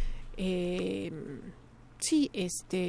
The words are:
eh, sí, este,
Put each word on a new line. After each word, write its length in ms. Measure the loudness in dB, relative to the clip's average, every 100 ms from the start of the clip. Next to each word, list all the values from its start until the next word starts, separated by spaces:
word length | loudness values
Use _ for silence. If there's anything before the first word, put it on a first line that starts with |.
| 2 0 -6 -2
eh, 760 | 0 2 0 0 0 -2 -4 -6 -8 -10 -12 -16 -20 -20 -18 -4
sí, 320 | 4 4 4
este, 460 | 2 -2 -4 -2 0